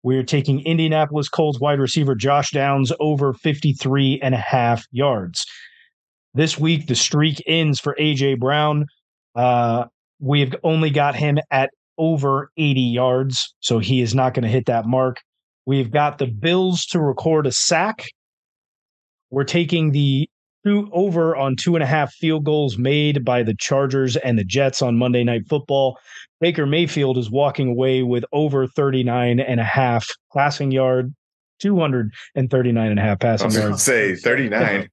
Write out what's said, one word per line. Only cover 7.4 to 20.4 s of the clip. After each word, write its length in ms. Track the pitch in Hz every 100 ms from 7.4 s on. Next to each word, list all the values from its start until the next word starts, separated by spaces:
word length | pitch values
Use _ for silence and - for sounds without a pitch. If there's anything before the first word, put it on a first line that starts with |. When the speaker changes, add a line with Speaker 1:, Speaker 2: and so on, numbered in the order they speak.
| -
Speaker 1:
ends 340 | 165 156 139
for 160 | 147 143
A 160 | 151 143
J 180 | 139
Brown. 540 | 131 131 147 151 147 147 _ _ _ _ 117
Uh, 500 | 127 123 117 117 - _ _ _
we've 360 | 139 147 135 -
only 260 | 170 160 156
got 260 | 143 143 139
him 220 | 151 143 -
at 180 | 135 135 _ _ -
over 520 | 160 160 139 135 139 -
eighty 240 | 151 135
yards, 760 | 123 120 127 127 135 123 - _
so 200 | - 117
he 200 | 98 131
is 160 | 117 123
not 180 | 127
gonna 140 | 127 117
hit 200 | 127 123
that 180 | 117 113
mark. 320 | 131 131 123 _ _ _ _ -
We've 260 | 139 120
got 260 | 139 147 147
the 100 | 131
Bills 580 | 107 156 180 185 180 -
to 100 | 175
record 440 | 147 135 160 156 143
a 60 |
sack. 540 | - - 160 208 - - - _ _ _ _ _ _ _ _ _ _ _
We're 120 | 131
taking 480 | 139 175 170 170 156
the 380 | 143 143 135 151 _